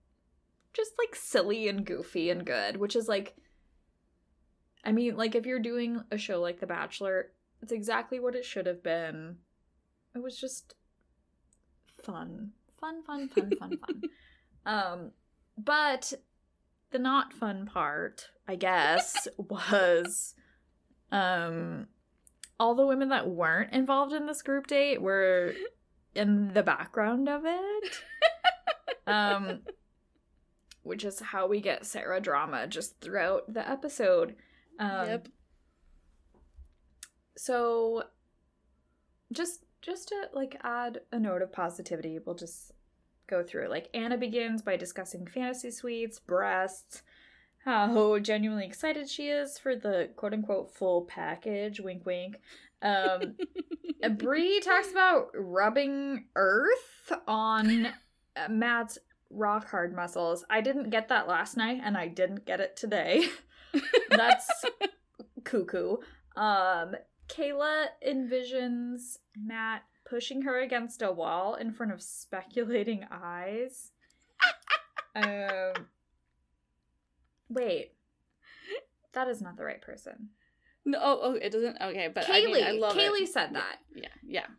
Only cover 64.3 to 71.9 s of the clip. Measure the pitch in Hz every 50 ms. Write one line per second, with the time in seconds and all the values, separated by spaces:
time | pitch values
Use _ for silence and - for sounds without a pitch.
64.3 | 740 740 - - 679 - - 494 480 - 415 381 - _ _ _ _ _ 214 -
65.3 | _ - - - - 220 175 - - 180 175 180 202 - - - - - _ _
66.3 | _ 185 214 214 202 196 185 185 185 170 165 175 196 - - _ _ _ - -
67.3 | - - 311 285 285 277 294 302 311 311 302 - - - - 285 285 262 262 240
68.3 | 247 254 247 247 254 262 247 247 240 240 240 240 247 247 247 247 - - _ _
69.3 | _ 214 208 220 226 226 226 220 220 214 - _ _ _ _ - 247 240 240 -
70.3 | 277 269 269 269 254 247 262 247 254 240 226 233 - - 226 196 185 170 165 165
71.3 | 165 175 185 202 - - 226 226 220 - 240 214